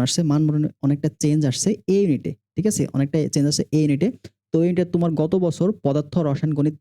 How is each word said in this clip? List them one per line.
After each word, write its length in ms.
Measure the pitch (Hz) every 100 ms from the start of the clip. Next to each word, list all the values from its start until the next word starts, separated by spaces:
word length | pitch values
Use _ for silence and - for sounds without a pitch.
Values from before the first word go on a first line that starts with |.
| 127
আসছে, 140 | - 160
মান 100 | 147 151
মরণে 200 | 151 151 - 139
অনেকটা 220 | 143 156 -
চেঞ্জ 180 | 151 156 143
আসছে 180 | - 190 220 -
এই 60 | 196
ইউনিটে, 280 | 196 131 - - _ -
ঠিক 100 | 208
আছে? 120 | - - 135
অনেকটা 220 | 139 160 147
চেঞ্জ 120 | 151 143
আসছে 120 | 135 - 156
এই 60 |
ইউনিটে। 240 | 151 139 196 - - _ _
তো 60 | 160
এই 100 | 170
ইউনিটে 180 | 180 180
তোমার 180 | 175 170 156
গত 120 | 156 190 175
বছর 220 | - 180 220 143
পদার্থ, 280 | 143 147 180 151
রসায়ন, 240 | 139 151 143
গণিত 180 | 147 151